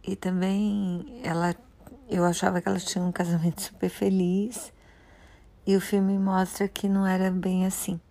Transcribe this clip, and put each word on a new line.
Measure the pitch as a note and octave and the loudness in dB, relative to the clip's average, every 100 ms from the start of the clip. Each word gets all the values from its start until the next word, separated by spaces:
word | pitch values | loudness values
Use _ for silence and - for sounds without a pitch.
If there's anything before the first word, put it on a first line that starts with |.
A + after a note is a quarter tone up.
E | - | -8
também | G3 F#3 F#3 F#3 G3 G#3 G3+ F#3+ F3 - A#3+ | -4 -2 0 0 0 0 0 -2 -4 -8 -10
ela, | B3+ E3 F3 E3+ - - - - - | -4 0 0 -2 -12 -20 -20 -20 -4
eu | F#3 | 2
achava | F3 F3 F#3+ F3+ | 2 2 2 2
que | F#3 | 0
ela | F#3+ | -2
tinha | F3+ F#3 | -2 -2
um | F3+ | -2
casamento | - F3 E3+ E3+ - | 0 0 2 2 -2
super | - - F#3 | -10 -4 -4
feliz | - G3+ F#3+ F3 F#3+ G#3+ A#3+ - - - - - - - - - - - | 0 2 2 2 0 -2 -8 -14 -20 -20 -20 -20 -20 -20 -20 -20 -8 2
e | |
o | G3 | 2
filme | F#3 G3+ F#3+ G3 | 2 2 2 2
mostra | G3 F#3+ F#3 - G3+ | 2 2 0 -2 -4
que | - G3+ | -2 0
não | G3 | 2
era | F#3+ F#3 F#3+ | 2 2 0
bem | F#3 F#3+ F#3 | 0 0 0
assim. | F#3 F#3+ - E3+ _ | 0 -2 -6 -8 _